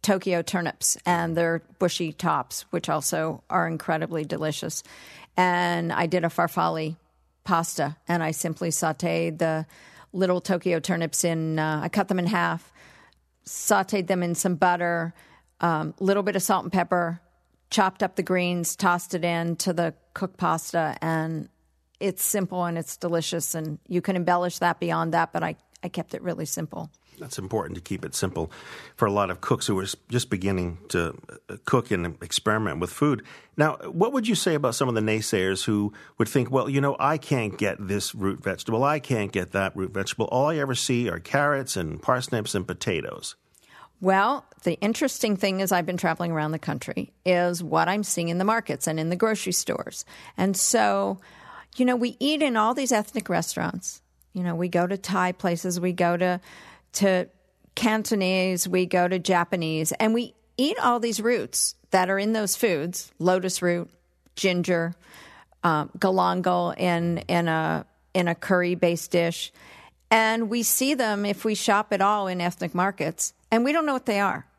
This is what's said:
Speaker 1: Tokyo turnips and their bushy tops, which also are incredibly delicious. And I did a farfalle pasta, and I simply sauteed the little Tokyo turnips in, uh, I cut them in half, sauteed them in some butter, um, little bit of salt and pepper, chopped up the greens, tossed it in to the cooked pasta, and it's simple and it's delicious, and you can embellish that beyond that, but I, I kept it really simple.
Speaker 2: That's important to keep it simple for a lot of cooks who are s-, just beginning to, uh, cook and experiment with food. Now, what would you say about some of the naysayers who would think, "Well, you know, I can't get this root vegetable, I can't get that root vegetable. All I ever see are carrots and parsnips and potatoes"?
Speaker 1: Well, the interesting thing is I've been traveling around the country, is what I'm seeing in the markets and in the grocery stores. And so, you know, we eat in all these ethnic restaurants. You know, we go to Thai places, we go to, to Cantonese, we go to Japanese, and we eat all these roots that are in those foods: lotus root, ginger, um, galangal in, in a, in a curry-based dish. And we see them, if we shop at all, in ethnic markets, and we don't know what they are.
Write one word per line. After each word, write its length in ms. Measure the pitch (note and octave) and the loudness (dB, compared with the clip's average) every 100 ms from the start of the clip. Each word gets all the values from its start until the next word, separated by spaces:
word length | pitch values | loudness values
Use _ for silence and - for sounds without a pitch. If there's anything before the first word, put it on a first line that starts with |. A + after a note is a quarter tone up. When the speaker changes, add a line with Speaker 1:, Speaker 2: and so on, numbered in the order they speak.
Speaker 1:
Tokyo 400 | - F#3+ F#3+ F3 | 4 2 2 0
turnips 540 | E3+ F#3 E3 - - - - | 0 -2 -2 -2 -2 -2 2
and 300 | F3 E3+ E3 | 2 2 0
their 260 | E3 E3 - - | 0 0 -6 -2
bushy 340 | F3+ - E3 | -2 0 -6
tops, 500 | - F3 D3+ B2+ - - | -2 0 0 -2 -10 -6
which 180 | E3+ E3 | -6 -2
also 540 | D3+ - D#3+ D#3+ D#3+ _ | -2 0 -2 -2 -6 _
are 160 | F3+ E3 | 0 0
incredibly 580 | D#3+ - D#3+ D#3+ E3 | -2 -2 -2 -2 -4
delicious. 580 | D#3 E3 D#3 D3+ E3 - - - - - - - | -4 -4 -4 -4 -6 -8 -12 -20 -20 -20 -6 2
And 560 | F3+ F3 F3 E3+ E3+ | 4 4 2 0 -2
I 140 | - E3+ | 0 0
did 180 | F3+ | 2
a 40 | E3 | 0
farfalle 680 | - E3+ - E3 D#3+ D#3 E3 _ _ _ _ | 0 0 2 0 0 -6 -10 _ _ _ _
pasta, 520 | - E3+ E3+ - C#3+ D#3 - | 0 0 0 -2 -4 -4 -2
and 140 | F3 | 0
I 80 | D#3+ | 0
simply 380 | D#3 E3+ D#3+ E3+ | -2 -4 -4 -4
sauteed 680 | - E3 D#3 E3+ E3 E3+ D#3+ | 0 -2 0 0 0 -2 0
the 280 | E3 D#3 D#3+ - - - - | 0 0 -6 -14 -20 -20 -12
little 280 | F3+ F#3 F3+ | -2 2 2
Tokyo 400 | - F3+ F#3 E3+ | 0 0 2 0
turnips 440 | - F3 E3 - | 0 -2 0 0
in, 340 | F3 E3 D#3+ D#3+ | 0 0 0 0
uh, 220 | D#3 D3+ | 0 0
I 60 | F3 | 0
cut 200 | G#3 F#3 | 0 0
them 100 | F#3 | 0
in 80 | F3 | 0
half, 460 | G3+ E3+ E3 - _ - - - _ _ _ - | 0 0 -2 -10 _ -20 -20 -20 _ _ _ -14
sauteed 600 | - - G3+ F#3+ G#3 F3 | -8 2 2 2 -2 0
them 160 | F#3 | 0
in 120 | F3 | 0
some 200 | E3+ F#3+ | 0 0
butter, 580 | E3 F3+ F3 F3 E3+ E3 - - - _ _ | 2 2 2 0 0 -2 -8 -20 -20 _ _
um, 340 | E3+ D#3 D#3 - | 0 2 -2 -2
little 240 | F#3+ G3 | 2 2
bit 140 | G3 F#3+ | 2 0
of 60 | |
salt 200 | - F#3+ | 2 0
and 80 | F3+ | 2
pepper, 480 | F#3 E3+ F3+ E3+ E3+ _ _ _ _ _ | 0 2 2 0 -4 _ _ _ _ _
chopped 320 | - F#3+ F#3 | 2 2 2
up 100 | F#3+ | -2
the 80 | - | -2
greens, 540 | F3+ F#3 F3+ F3 E3 - | 0 2 2 0 -4 0
tossed 380 | F#3+ F3 - | 2 2 -2
it 100 | F3 | -2
in 320 | E3+ E3+ E3+ E3 | 0 0 -2 -2
to 160 | - | -2
the 200 | E3+ E3 - _ | 0 -2 -4 _
cooked 220 | - F#3 - | -8 -8 -2
pasta, 600 | F3 E3 - E3+ D#3 - | 0 0 -2 -2 -2 -2
and 460 | E3 D#3+ D#3+ D#3+ - _ _ _ _ _ | -2 0 -2 -6 -8 _ _ _ _ _
it's 240 | G3+ F#3+ | -4 -2
simple 420 | - G3+ F3+ F3+ | -2 0 -2 -2
and 140 | F3 E3 | -2 -4
it's 180 | D#3 - | -6 -6
delicious, 580 | F3 E3+ D#3+ E3+ D3+ | -2 -2 -2 -4 -4
and 240 | E3 D#3 D3+ _ | -6 -6 -8 _
you 120 | F3 | -2
can 160 | F3 F#3 | 0 0
embellish 420 | F3 F3 F3+ - | 2 2 0 0
that 200 | F3 E3+ | 0 0
beyond 340 | E3+ E3 E3 | -2 0 0
that, 200 | E3 E3 | 0 0
but 100 | E3+ | -2
I, 140 | E3 D#3+ _ _ | -4 -6 _ _
I 60 | F3 | -8
kept 260 | - - | -8 -8
it 80 | - | -8
really 240 | F3+ E3 D#3 | -6 -6 -6
simple. 440 | - D#3+ - E3 _ _ - | -6 -8 -8 -14 _ _ -18
Speaker 2:
That's 200 | C#3 - | -12 -10
important 380 | F#2 A2 D#2+ E2+ | -4 -4 -4 -8
to 40 | |
keep 240 | - F#2 | -8 -6
it 80 | - | -6
simple 380 | - F#2+ - D#2+ - - - - - | -4 -2 -2 -6 -8 -18 -18 -18 0
for 100 | A2 | 2
a 60 | |
lot 180 | G2+ G2 | 2 0
of 100 | - | -2
cooks 280 | - A#2 - | -2 -2 0
who 100 | G2 | -2
are 60 | |
s-, 100 | G2 - _ | -2 -8 _
just 220 | B2 - | -4 -2
beginning 480 | G2+ F#2+ F#2+ F2 F2 - | -2 0 0 -2 -6 -4
to, 280 | F#2 E2 - - - - | -2 -2 -6 -18 -20 -16
uh, 80 | - | -12
cook 280 | - C3 - | 0 0 2
and 240 | F#2+ F2 D#2 | -2 -2 -8
experiment 600 | E2 - - G#2+ G#2 D2+ | -6 -2 0 0 0 -2
with 100 | F2 | -6
food. 320 | - D3 B2 - - - - | 0 0 0 -6 -20 -14 0
Now, 200 | D#3 - | 0 0
what 280 | D#3+ E3+ A3+ | -8 0 0
would 140 | C#4 A3 | 2 0
you 80 | |
say 200 | F#3+ F#3+ | 0 2
about 200 | D3+ C#3 | 2 0
some 140 | - C3 | 0 0
of 80 | A2+ | 2
the 40 | |
naysayers 640 | G#2+ A2 G#2+ G#2 F#2+ F#2+ | 2 0 0 0 0 0
who 280 | - G#2 G#2 - - _ | 0 0 0 -6 -20 _
would 100 | A2 | 0
think, 220 | C#3 A#2 | 2 2
"Well, 180 | C3 A#2 | 0 0
you 120 | C#3 | 0
know, 160 | C#3 - | 0 0
I 200 | C3+ D#3 | 0 0
can't 380 | - C3 G#2+ F#2 | 0 0 0 -2
get 200 | G#2 - | -4 -2
this 380 | G2 G2+ - - | -4 -4 -4 -2
root 260 | G2 - | -4 -2
vegetable, 400 | G2 F2+ - A2+ | -6 -6 -2 0
I 160 | C#3 D3+ | 2 0
can't 320 | - A#2+ G2+ | 0 -2 0
get 220 | G2 F2 | -4 -2
that 240 | G2 F#2+ G2 | -2 -2 -2
root 160 | F#2+ | -4
vegetable. 340 | G2 G2 - A2 | -4 -4 -4 -2
All 220 | B2+ C#3+ | 2 2
I 80 | D#3+ | 0
ever 180 | C#3 | -2
see 340 | A#2+ - A#2+ A#2+ | -2 0 0 0
are 120 | E2+ | -4
carrots 560 | - C#3 D3 C#3+ B2+ G2 | -2 2 2 0 -2 -4
and 260 | D#2+ - | -4 -2
parsnips 540 | - B2+ C3 A#2 G#2 G2 | 0 0 0 -4 -2 -4
and 100 | F#2 | -4
potatoes"? 680 | F2 - E2+ - - - - _ _ _ - - _ | -4 -2 -2 -4 -10 -14 -16 _ _ _ -20 -20 _
Speaker 1:
Well, 440 | F#3 F#3+ G#3+ C#4+ - - | 2 4 4 0 -6 -6
the 100 | - E3 | -4 -2
interesting 560 | G3+ A3+ C#4 - A3 F#3+ | -2 0 -2 0 0 2
thing 240 | G3+ F#3+ | 0 0
is 100 | F#3+ | 2
I've 160 | F#3 E3+ | 0 0
been 100 | F3+ | 0
traveling 360 | F3 E3 F3 | 0 0 -2
around 180 | D#3+ D3+ | 0 -2
the 80 | D#3+ | -2
country, 540 | - D3+ - - - _ | -4 -6 -6 -8 -8 _
is 380 | F#3 F3+ F3 F3 | 2 4 2 0
what 260 | E3 D#3+ E3 | 0 2 2
I'm 140 | G#3 | 0
seeing 260 | G#3 - E3+ | -2 -2 -2
in 100 | F3 | 0
the 60 | |
markets 440 | G3 A3+ - C3 - | 2 0 -2 -4 -2
and 100 | D#3+ | -2
in 100 | D#3+ | -2
the 80 | F3+ | 0
grocery 360 | A3 G#3+ - | 0 0 -2
stores. 520 | F3 - - - - - - - - | -4 -2 -4 -6 -12 -16 -16 -14 -2
And 200 | F#3+ F#3 | 0 2
so, 640 | - A#3 G#3 G3 G3 G3 - - - - - - | 2 4 4 2 0 -4 -12 -20 -20 -20 -18 0
you 80 | |
know, 100 | B3 | 2
we 220 | B3 A#3+ - | 2 0 0
eat 240 | C#4 D4+ | 0 2
in 140 | C#4+ A3+ | 2 4
all 180 | G#3+ | 2
these 160 | B3+ C4 | 2 2
ethnic 380 | A3 G#3 A#3 - | 2 0 -6 0
restaurants. 760 | E3+ E3 - - F#3 - - _ _ _ | 0 0 -4 -4 -4 -10 -12 _ _ _
You 100 | F#3 | -6
know, 140 | F3 E3+ | -4 -2
we 120 | F3+ | 0
go 160 | E3+ | 2
to 140 | F3 G3 | 0 -2
Thai 320 | F#3+ F#3 F3+ | -2 2 2
places, 460 | F3+ F#3 E3+ F#3 F3 | 0 -2 0 -2 -2
we 140 | F3+ | -2
go 240 | F3 F3 F3 | 2 2 4
to, 240 | F3+ F3+ - - - - _ | 2 0 -6 -20 -20 -20 _
to 340 | - G3 F#3 F3+ _ _ _ _ | 2 2 2 -2 _ _ _ _
Cantonese, 920 | - A3+ A3 G#3+ G#3 F#3 F#3+ F#3 F3+ F3+ | 0 2 2 2 0 2 2 2 0 0
we 160 | F#3 | 0
go 240 | F3+ F3+ F3 | 2 2 2
to 100 | F#3 | 2
Japanese, 760 | F3 F3 E3+ F3+ D#3+ D#3+ D#3 | 2 2 4 0 -2 0 -2
and 200 | - A3 | 2 2
we 220 | A3+ A#3 _ _ - | 2 -2 _ _ -2
eat 220 | C#4 A#4 | 0 2
all 220 | B3 A#3+ | 2 2
these 200 | A#3 A3 | 0 0
roots 540 | A3 A#3 A#2+ - - - _ | 0 0 0 -2 -2 -4 _
that 200 | F#3 F#3 | 2 4
are 80 | G3 | 0
in 140 | G#3 | 0
those 240 | A3 G3+ - | 0 0 0
foods: 540 | A#3 D#3+ E3 F3+ - _ | 2 2 -2 -6 -12 _
lotus 440 | E3+ F#3 F#3 - | 2 2 0 0
root, 260 | F3 F3 E3+ _ _ _ _ - | 0 0 -4 _ _ _ _ -2
ginger, 580 | F#3+ F3+ F3+ E3+ E3+ F3 - - - - - _ | 2 2 2 0 0 -6 -18 -20 -20 -20 -20 _
um, 260 | - D#3 D3 F#3 | 2 2 0 0
galangal 800 | G3 F#3 F3+ F3+ F#3 F3+ F3 - | 2 4 2 2 2 2 0 0
in, 420 | F3+ E3+ E3+ E3+ - | 0 2 0 -2 0
in 200 | F3 E3+ | 0 2
a, 380 | D#3+ D#3+ D#3+ - _ _ | 0 0 -2 -6 _ _
in 160 | F#3 F3 | -2 0
a 60 | |
curry-based 760 | E3+ - F#3 F3+ F3 F3 E3+ - | -2 2 2 2 2 2 2 0
dish. 420 | F3 E3+ E3+ - _ - - - _ _ | 2 2 -2 -10 _ -20 -20 -20 _ _
And 400 | A3+ A3 A3+ A3+ | 4 4 2 0
we 120 | A#3+ | 0
see 320 | A3 - C4 | 0 2 2
them, 300 | D4 A3+ G3+ | 2 0 0
if 200 | G3+ G3 | 0 0
we 100 | A3+ | 0
shop 380 | G#3 - G3+ G#3+ | 0 2 2 2
at 80 | G3 | 2
all, 280 | G3 G#3 F#3+ | 2 2 0
in 120 | F3+ | 0
ethnic 340 | F3 - F3 | -2 -2 -4
markets, 600 | F3+ F#3+ F#3+ D#3 - - _ _ | 0 0 0 -4 -2 -6 _ _
and 140 | A3+ | 2
we 80 | B3 | 4
don't 140 | D#4 D#4 | 2 0
know 60 | |
what 140 | C4 - | -2 0
they 140 | G3+ | 2
are. 260 | G3 F3 - | 2 -2 -10